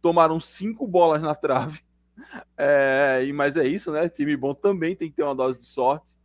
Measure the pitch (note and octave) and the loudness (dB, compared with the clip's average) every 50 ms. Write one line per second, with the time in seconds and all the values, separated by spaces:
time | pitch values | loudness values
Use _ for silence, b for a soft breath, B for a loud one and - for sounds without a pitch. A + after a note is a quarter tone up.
0 | _ F3 E3 E3+ E3 D#3+ D#3+ E3 D#3+ - - - F3+ G#3+ A3+ - C#4+ A3 F3 F3+ | _ 2 4 4 4 4 2 -2 -6 -8 -12 -8 -8 -8 -6 -6 -8 0 2 4
1 | F3 E3 D#3 D3+ D#3+ D#3 D3+ - - D3 C3+ B2+ A#2+ D3 D#3 D#3 _ _ _ _ | 4 4 4 2 0 -4 -6 -4 -2 0 0 0 -2 -4 -10 -16 _ _ _ _
2 | _ _ _ B B B B A3+ B _ _ - C#3+ C#3+ D3 C#3 C#3 C3+ C3+ C3 | _ _ _ B B B B -20 B _ _ -4 0 2 2 2 2 2 2 2
3 | C#3+ C#3 C3 C3 B2+ C#3 C#3+ D3 C#3+ C#3+ C#3 E3 D3+ C3 D3+ G3+ - - D#3 D3+ | 2 2 2 0 0 -2 -2 0 -2 0 2 2 0 0 0 -2 -4 -4 -2 -2
4 | E3 F3 - - D3 D3 D3 C3+ B2 C#3 C#3+ - - G3+ G3+ F#3 D#3+ E3 F#3 F#3+ | -2 -2 -2 -4 -2 -2 -2 -2 -2 -4 -6 0 0 0 0 0 -2 -4 -4 -6
5 | F3+ D#3+ D3 - D#3 C#3+ C#3 C3 C3 C3 C3 A#2+ - - - - B2+ B2+ C#3 D#3 | -8 -10 -4 -4 -2 -2 0 0 0 -2 -2 -4 -8 -14 -6 0 0 0 0 0
6 | _ _ _ _ _ | _ _ _ _ _